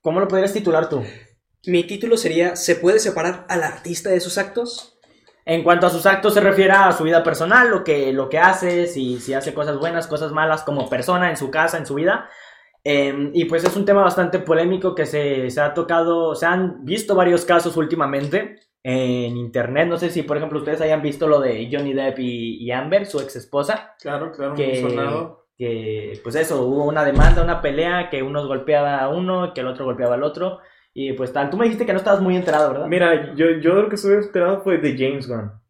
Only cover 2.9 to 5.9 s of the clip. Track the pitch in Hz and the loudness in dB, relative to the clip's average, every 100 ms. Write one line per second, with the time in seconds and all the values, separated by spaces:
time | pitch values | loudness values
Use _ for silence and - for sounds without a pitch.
2.9 | 214 214 165 165 180 - 180 156 - 175 | 4 2 -2 -4 -4 -6 -4 -4 -8 -10
3.9 | 170 196 180 180 202 190 - 240 - - | -8 0 0 0 -4 -4 -4 -6 -8 -18
4.9 | _ _ _ _ _ - 165 170 175 180 | _ _ _ _ _ -2 0 4 4 4